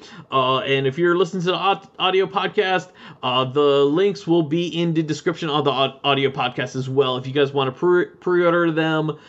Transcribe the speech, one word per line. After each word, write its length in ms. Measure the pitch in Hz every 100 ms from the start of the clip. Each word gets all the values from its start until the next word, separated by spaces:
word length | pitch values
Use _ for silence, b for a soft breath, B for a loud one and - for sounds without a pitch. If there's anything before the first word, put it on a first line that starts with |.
| B B -
Uh, 280 | 131 127 131
and 280 | 135 139 135
if 100 | 139
you're 180 | 175 175
listening 280 | 185 190
to 80 | 175
the 40 | 165
au-, 260 | 190 190 - -
audio 260 | 180 190 190
podcast, 640 | 196 185 190 190 185 180 B B -
uh, 240 | 127 127 127
the 400 | 135 147 139 143
links 400 | 156 202 185 165
will 160 | 170
be 240 | 151 170 175
in 260 | 165 170
the 100 | 160
description 460 | 156 143 180 165 160
of 160 | 151 143
the 60 |
au-, 280 | 127 135 -
audio 280 | 143 135 139
podcast 440 | 139 123 135 123 131
as 140 | 131
well. 280 | 131 131 127
If 100 | 135
you 60 |
guys 200 | 139 135
wanna 180 | 135 131
pre-, 340 | 131 180 180 165
pre-order 680 | - 180 175 175 175 170
them, 460 | 156 160 156 156 151